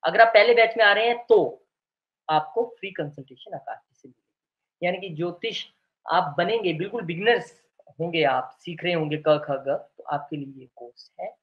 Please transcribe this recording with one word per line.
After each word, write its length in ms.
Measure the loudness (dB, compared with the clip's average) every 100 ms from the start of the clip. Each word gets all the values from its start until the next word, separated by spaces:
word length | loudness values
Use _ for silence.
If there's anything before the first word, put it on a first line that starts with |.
अगर 180 | -2 4
आप 120 | 6
पहले 200 | 8 6
बैच 220 | 6 4 6
में 80 |
आ 80 | 4
रहे 140 | 4 2
हैं 180 | -2 4
तो 380 | 4 4 -4 _ _ _ _ _ _ -2
आपको 360 | -2 0 -6 -6 -8
फ्री 100 | -12
कंसल्टेशन 640 | -10 -10 -12 -20 -20 -16
आकाश 240 | -16 -14 -16
जी 160 | _
से 140 | _ -20
मिलेगी, 800 | _ _ _ _ _ _ _ -4
यानी 120 | -4
कि 160 | -10 -8
ज्योतिष 480 | -8 -6 -10 -10 -14 _ _ _ -2
आप 280 | -2 0 -4
बनेंगे, 340 | -2 0 -2
बिल्कुल 280 | -4 -6 -8
बिगिनर्स 500 | -8 -2 0 0 -2 _ _ _ _ _
होंगे, 220 | -6 0
आप 320 | 2 0 -4 -14
सीख 220 | -16 -6
रहे 80 | -4
होंगे 240 | -2 -2 -2
क 200 | 2 0
ख 120 | 0 -6
ग, 180 | -4 -6 -6 _
तो 80 |
आपके 320 | -8 -8 -6 -10
लिए 240 | -10 -16
ये 80 | -20
course 360 | -20 -20 _ _ -14
है 120 | -14 -14